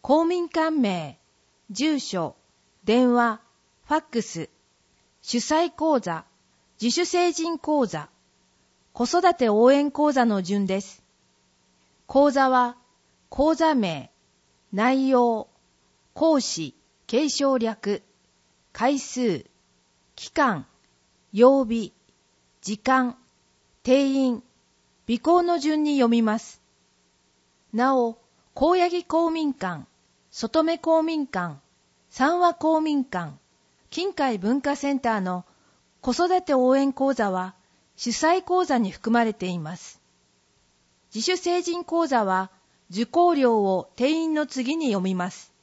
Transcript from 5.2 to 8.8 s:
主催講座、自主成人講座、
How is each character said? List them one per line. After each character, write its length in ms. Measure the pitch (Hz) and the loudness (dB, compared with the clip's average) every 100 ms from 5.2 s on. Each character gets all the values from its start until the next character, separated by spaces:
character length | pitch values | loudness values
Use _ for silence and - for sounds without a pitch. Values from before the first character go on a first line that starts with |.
主 180 | - 233 | -6 -4
催 360 | - 311 349 | 0 0 0
講 240 | - 320 285 | -2 0 0
座、 260 | 190 160 - _ _ _ _ _ | -2 -10 -12 _ _ _ _ _
自 100 | 233 | -4
主 120 | 277 | -2
成 280 | 349 359 349 | 0 2 0
人 260 | 330 330 330 | 0 -6 -6
講 280 | - 302 226 | -2 -2 -2
座、 220 | 160 147 _ _ _ _ _ _ _ | -4 -14 _ _ _ _ _ _ _